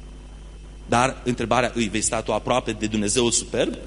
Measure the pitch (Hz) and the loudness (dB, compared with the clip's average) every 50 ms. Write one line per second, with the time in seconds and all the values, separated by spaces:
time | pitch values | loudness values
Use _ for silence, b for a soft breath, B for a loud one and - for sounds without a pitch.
0 | - - - - - - - - - - - - - - - - - - 120 117 | -16 -16 -16 -16 -16 -16 -16 -16 -16 -16 -16 -16 -16 -16 -16 -14 -4 2 4 6
1 | 123 135 135 - - 123 123 120 123 107 117 120 123 117 113 120 117 101 92 110 | 6 4 2 0 -2 -2 0 0 0 2 2 4 2 2 2 0 -2 0 0 -2
2 | 101 - - 113 110 - 113 107 - - 123 127 - - 113 107 110 107 107 110 | -2 0 0 -2 0 0 -2 0 0 2 0 0 0 0 -2 -2 -2 0 0 0
3 | 104 101 - 127 120 117 110 - - - - 113 147 - - - - | 0 2 4 4 4 4 4 2 0 0 0 0 0 0 -2 -6 -10